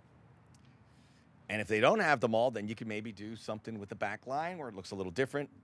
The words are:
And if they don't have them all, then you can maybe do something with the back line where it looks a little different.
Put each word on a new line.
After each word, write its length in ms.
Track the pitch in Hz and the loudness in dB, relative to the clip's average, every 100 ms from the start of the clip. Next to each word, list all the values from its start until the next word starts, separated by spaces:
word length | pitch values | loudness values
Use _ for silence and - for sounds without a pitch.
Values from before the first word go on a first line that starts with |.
| - - - - - - - - - - - - - - - | -20 -20 -20 -20 -20 -20 -20 -20 -20 -20 -20 -20 -20 -20 -6
And 120 | 107 | -4
if 60 | 104 | 2
they 120 | 107 | 6
don't 200 | 135 220 | 6 6
have 200 | 165 135 | 4 4
them 140 | 117 | 4
all, 160 | 110 127 | 4 4
then 180 | 110 104 | 2 -4
you 60 | 110 | -6
can 120 | 110 | -4
maybe 240 | 107 113 | -6 -6
do 240 | 98 107 110 | -10 -12 -10
something 420 | - 107 - 110 | -8 -8 -8 -10
with 100 | 101 | -10
the 60 | 104 | -6
back 300 | 104 110 123 | -6 -6 -6
line 320 | 139 170 180 | -6 -4 -6
where 100 | 127 | -10
it 80 | 95 | -10
looks 160 | 90 | -10
a 40 | 98 | -6
little 160 | 92 | -4
different. 380 | 85 131 143 139 - | -2 -2 -2 -6 -12